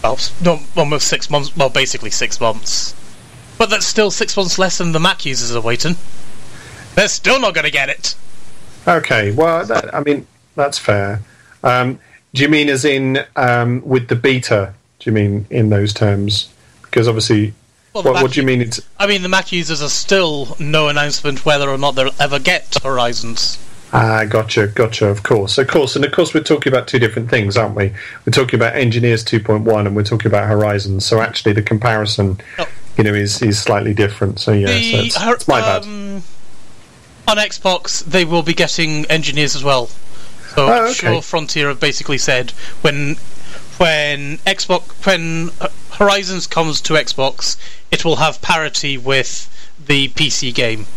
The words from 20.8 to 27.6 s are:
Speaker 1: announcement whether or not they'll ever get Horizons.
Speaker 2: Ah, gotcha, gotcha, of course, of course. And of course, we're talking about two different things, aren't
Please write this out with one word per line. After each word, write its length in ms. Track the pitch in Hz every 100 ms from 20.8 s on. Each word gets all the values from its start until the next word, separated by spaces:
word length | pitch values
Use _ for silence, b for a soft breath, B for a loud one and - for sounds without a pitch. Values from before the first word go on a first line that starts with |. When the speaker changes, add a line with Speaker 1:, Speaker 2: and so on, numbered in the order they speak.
| 147
Speaker 1:
announcement 560 | 147 147 139 147 135
whether 240 | 160 143 139
or 80 | 135
not 180 | 143
they'll 160 | 131 135 -
ever 200 | 143 143
get 380 | 135 175 - 143
Horizons. 760 | 135 127 120 117 117 113 - - - - -
Speaker 2:
Ah, 320 | 120 113 110
gotcha, 420 | 110 113 107 - 104
gotcha, 400 | 120 113 - 107
of 160 | 101
course, 340 | - 110 101 -
of 100 | 135
course. 280 | 170 131
And 100 | 143
of 60 | 143
course, 200 | - 156
we're 120 | 156
talking 280 | 156 147 135
about 160 | 127 -
two 120 | 127
different 320 | 113 120 120
things, 260 | 127 101
aren't 160 | 117